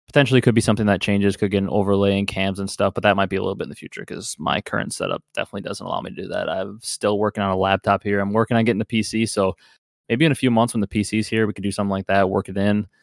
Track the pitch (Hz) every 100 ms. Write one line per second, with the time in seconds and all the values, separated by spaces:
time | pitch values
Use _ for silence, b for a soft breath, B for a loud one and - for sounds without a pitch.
0 | - - 131 131 123 113 107 110 104 98
1 | - 101 101 95 104 98 98 107 98 98
2 | 101 98 101 - 95 95 98 - 98 -
3 | 104 98 95 95 95 98 - - - -
4 | - - - - 76 71 - 107 - -
5 | 50 - - - 104 98 - - - -
6 | - - 95 92 90 90 98 107 - -
7 | 107 104 104 107 98 92 95 98 - 98
8 | 101 101 98 107 113 117 113 101 107 113
9 | 104 110 113 - 95 92 b b _ _
10 | - 117 160 135 127 113 120 117 101 110
11 | 101 110 104 110 107 101 98 98 98 98
12 | 95 98 95 98 95 95 101 104 95 _